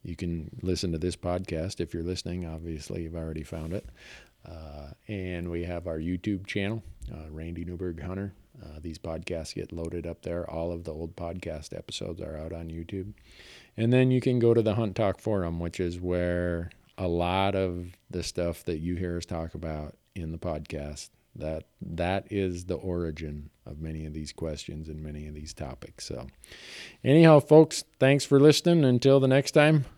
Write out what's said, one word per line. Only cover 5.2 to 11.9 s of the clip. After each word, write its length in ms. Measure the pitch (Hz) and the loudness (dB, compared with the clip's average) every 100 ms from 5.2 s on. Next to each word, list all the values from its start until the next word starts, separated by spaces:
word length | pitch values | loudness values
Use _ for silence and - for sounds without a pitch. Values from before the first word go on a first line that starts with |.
| 92 87 87 | -4 -6 -4
we 160 | 85 85 | -4 -4
have 220 | 87 85 | -6 -4
our 100 | 80 | -4
YouTube 480 | 82 90 - 98 98 | -2 -2 -2 -4 -4
channel, 340 | 104 98 113 - - - | -4 -2 -4 -10 -14 -12
uh, 180 | 78 78 | -12 -12
Randy 360 | 78 82 85 85 | -10 -8 -8 -8
Newberg 360 | 87 90 82 | -6 -6 -6
Hunter. 320 | 82 95 101 98 _ - | -8 -6 -8 -10 _ -20
Uh, 160 | 80 76 | -16 -12
these 180 | 82 80 | -12 -10
podcasts 560 | 82 82 85 85 78 | -8 -8 -6 -6 -6
get 200 | - 90 | -8 -8
loaded 340 | 85 82 85 82 | -6 -6 -6 -8
up 140 | 85 | -8
there. 280 | - 87 85 | -6 -6 -6
All 220 | 82 85 | -4 -4
of 140 | 87 82 | -4 -8
the 80 | |
old 240 | 78 85 87 | -8 -10 -8
podcast 580 | 85 92 85 78 78 - | -8 -8 -8 -10 -10 -12
episodes 460 | - | -10